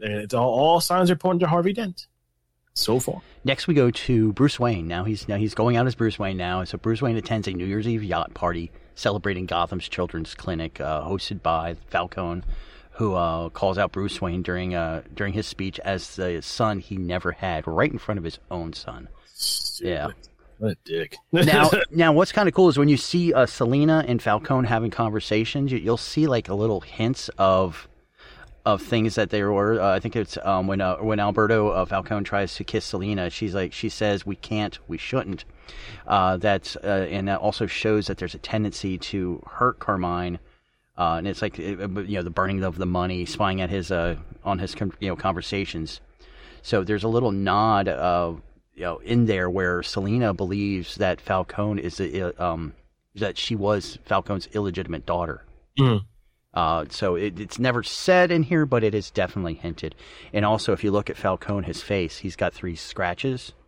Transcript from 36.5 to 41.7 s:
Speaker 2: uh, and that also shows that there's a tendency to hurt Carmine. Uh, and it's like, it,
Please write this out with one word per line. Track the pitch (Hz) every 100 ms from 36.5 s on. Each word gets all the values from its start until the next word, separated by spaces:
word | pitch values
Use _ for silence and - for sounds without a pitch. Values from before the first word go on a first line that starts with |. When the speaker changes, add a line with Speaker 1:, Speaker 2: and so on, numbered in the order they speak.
| 98 - -
Speaker 2:
uh, | 98 98 90
and | 98 98
that | 98
also | 131 - 101
shows | - 110 107 101
that | 95
there's | 90 -
a |
tendency | - 110 107 - 98 92
to | - 101 90 85 -
hurt | - 123 -
Carmine. | - 98 87 87 90 87 - _ _ _ _ -
Uh, | 85 82
and | 95
it's | 92
like, | 104 85
it, | 85